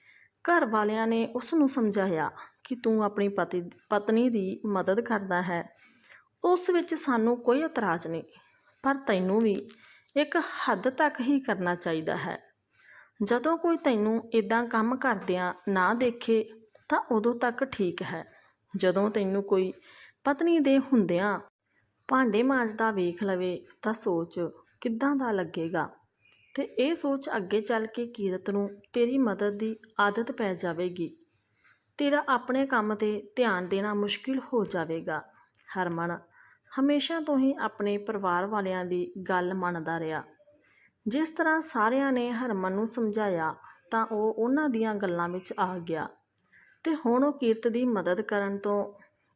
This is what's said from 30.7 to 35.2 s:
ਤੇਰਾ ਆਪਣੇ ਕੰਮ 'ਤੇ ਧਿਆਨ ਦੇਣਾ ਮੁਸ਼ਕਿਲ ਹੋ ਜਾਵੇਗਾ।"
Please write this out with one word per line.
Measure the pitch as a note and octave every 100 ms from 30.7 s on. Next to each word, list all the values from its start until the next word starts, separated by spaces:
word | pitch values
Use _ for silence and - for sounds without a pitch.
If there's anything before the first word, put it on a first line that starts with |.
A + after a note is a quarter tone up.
| E3 F3+ F3+ E3 - _ _ _ _ _ _ _ -
ਤੇਰਾ | C#4+ C#4+ D4
ਆਪਣੇ | B3 A#3+ C4 C#4
ਕੰਮ | B3 G#3+
'ਤੇ | G#3+ G#3+ G#3+ - -
ਧਿਆਨ | A#3+ F#3 F3+
ਦੇਣਾ | G3 G#3
ਮੁਸ਼ਕਿਲ | G#3 G3+ - - C4
ਹੋ | - A#3+
ਜਾਵੇਗਾ।" | F#3 F3+ D#3+ E3 E3+ D#3